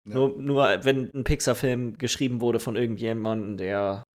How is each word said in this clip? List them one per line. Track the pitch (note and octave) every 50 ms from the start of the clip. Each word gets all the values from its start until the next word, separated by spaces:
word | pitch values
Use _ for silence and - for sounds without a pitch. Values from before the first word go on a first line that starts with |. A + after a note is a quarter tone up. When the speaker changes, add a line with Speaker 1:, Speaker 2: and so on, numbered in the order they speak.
| _ G2
Speaker 1:
ja. | A2
Speaker 2:
nur, | C3 C3+ C#3 C3+ C#3
nur | C#3 C#3+ C#3 C#3 C#3 G2 G2+ F#2 A2+
wenn | C3+ C3+ C3 B2+ A2+ -
ein | C3+ B2
Pixar-Film | - D#3 C#3+ - C3+ B2 - - C3 B2 A#2+ B2 A#2+ G#2+ -
geschrieben | B2+ A#2 - - C#3+ B2+ B2 A#2
wurde | A#2+ A#2+ A2+ A#2
von | - C3+ A2
irgendjemandem, | G#2+ B2 A2+ A2 G2 A2+ A2+ A2+ A2+ G#2+ A2+ A2 A2 G#2 G2+ G#2 F#2+
der | F#2+ F#2 G2+ G2+ G2+ G2 G2 G2+ - - _